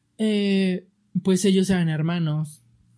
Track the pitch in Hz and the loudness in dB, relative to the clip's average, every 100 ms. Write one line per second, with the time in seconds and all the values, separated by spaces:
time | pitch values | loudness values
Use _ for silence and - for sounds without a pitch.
0 | _ - 220 208 202 196 190 180 - _ | _ -4 -2 0 2 2 0 -2 -8 _
1 | _ 185 190 185 202 190 185 185 165 156 | _ -4 0 2 2 2 2 0 0 -2
2 | 156 175 160 151 151 - _ _ _ | -2 -2 -2 -4 -6 -12 _ _ _